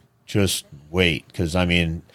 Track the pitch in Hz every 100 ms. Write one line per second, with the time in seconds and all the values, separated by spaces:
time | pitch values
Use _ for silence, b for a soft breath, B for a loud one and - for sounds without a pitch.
0 | _ _ - 104 98 - - 71 76 90
1 | 87 76 - - 82 90 90 87 85 80
2 | -